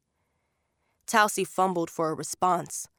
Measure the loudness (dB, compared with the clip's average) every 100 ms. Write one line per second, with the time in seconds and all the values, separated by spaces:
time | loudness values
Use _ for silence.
0 | _ _ _ _ _ _ _ _ _ _
1 | 0 4 4 2 -2 0 0 0 -2 -2
2 | -2 -2 -8 -2 0 0 -2 -10 -12